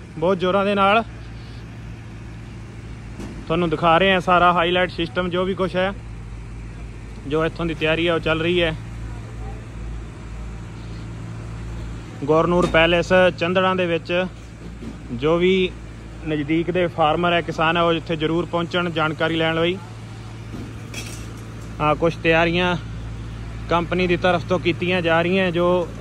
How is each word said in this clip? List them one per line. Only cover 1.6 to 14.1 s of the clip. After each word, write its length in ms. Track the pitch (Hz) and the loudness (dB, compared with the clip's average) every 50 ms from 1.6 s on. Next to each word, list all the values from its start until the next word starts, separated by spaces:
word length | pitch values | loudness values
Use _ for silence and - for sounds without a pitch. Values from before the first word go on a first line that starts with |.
| - - - - - - - - - - - - - - - - - - - - - - - - - - - - - - - - - - - - - | -14 -14 -14 -14 -14 -14 -14 -14 -14 -14 -14 -14 -14 -14 -14 -14 -14 -14 -14 -14 -14 -14 -14 -14 -14 -12 -12 -12 -12 -12 -12 -12 -10 -10 -10 -10 -6
ਤੁਹਾਨੂੰ 220 | - 160 170 175 165 | -2 0 0 2 0
ਦਿਖਾ 260 | 156 143 175 170 165 170 | 0 2 4 6 6 6
ਰਹੇ 140 | 190 196 190 | 6 6 4
ਹਾਂ 80 | 180 | 4
ਸਾਰਾ 320 | - 185 180 170 175 180 175 | 4 4 6 6 6 6 6
highlight 380 | 180 165 175 180 180 180 175 | 4 4 2 4 2 2 0
system, 380 | - - 170 165 - 180 180 180 | 0 -2 -4 -2 -2 -2 -2 0
ਜੋ 140 | 165 180 185 | 0 0 0
ਵੀ 100 | 190 196 | 0 0
ਕੁਛ 220 | - 190 175 - | -2 -2 -2 0
ਹੈ, 160 | 180 185 196 202 - - - - - - - - - - - - - - - - - - - - - - - - - - 131 | 0 0 0 -2 -6 -10 -12 -12 -12 -12 -12 -12 -12 -12 -12 -12 -12 -12 -12 -12 -12 -12 -12 -12 -12 -14 -14 -14 -12 -6 -2
ਜੋ 160 | 143 156 160 | 0 2 2
ਇੱਥੋਂ 220 | 165 160 - 170 | 0 0 -2 -4
ਦੀ 80 | 165 156 | -4 -2
ਤਿਆਰੀ 320 | 147 156 156 160 165 165 175 | 0 0 2 2 2 2 2
ਹੈ 60 | 165 | 2
ਉਹ 40 | 160 | 2
ਚੱਲ 240 | 165 160 160 160 160 | 2 2 0 2 2
ਰਹੀ 200 | 170 180 175 170 | 2 2 2 2
ਹੈ। 120 | 160 160 - - - - - - - - - - - - - - - - - - - - - - - - - - - - - - - - - 57 - - - - - - - - 57 57 55 - - - - - - - - - - - - - - - - - - - - - - - - 139 | 2 0 -2 -8 -10 -10 -10 -10 -10 -10 -10 -12 -12 -10 -10 -10 -10 -10 -10 -12 -12 -12 -10 -10 -8 -8 -10 -10 -12 -12 -12 -12 -12 -10 -10 -10 -10 -10 -10 -12 -12 -12 -12 -12 -12 -10 -10 -10 -10 -10 -10 -10 -10 -10 -10 -10 -10 -10 -10 -8 -8 -8 -8 -8 -8 -10 -10 -12 -12 -10 -4 0
ਗੁਰਨੂਰ 420 | 135 151 160 165 170 175 175 175 | 4 6 6 6 6 6 4 4
palace 460 | 165 147 160 165 165 175 170 170 - 190 185 185 180 - - | 6 6 6 6 6 6 4 4 6 6 6 6 6 4 2
ਚੰਦੜਾਂ 360 | 170 170 180 190 185 185 185 | 0 0 2 4 4 4 2
ਦੇ 100 | 185 180 | 2 2
ਵਿੱਚ 400 | 170 165 165 170 - | 0 0 -2 -2 0